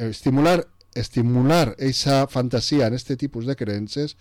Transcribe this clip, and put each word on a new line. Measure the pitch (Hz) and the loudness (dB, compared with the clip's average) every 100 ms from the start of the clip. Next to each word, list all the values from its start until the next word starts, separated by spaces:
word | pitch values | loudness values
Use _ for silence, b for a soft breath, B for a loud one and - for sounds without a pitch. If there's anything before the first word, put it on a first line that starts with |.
| 113 | -8
estimular, | 107 143 135 156 175 - _ _ | -4 0 2 4 2 0 _ _
estimular | - 110 - 120 123 135 170 131 - | -8 -6 0 2 2 4 4 2 -2
eixa | 135 127 143 135 135 | -4 -2 0 2 0
fantasia | 131 123 120 - 147 113 | -2 -2 -2 0 2 2
en | |
este | 123 - 131 | 0 -6 -6
tipus | 139 117 | -6 -6
de | 120 139 | -6 -6
creences | 107 104 107 143 147 - | -4 -6 -6 -6 -6 -8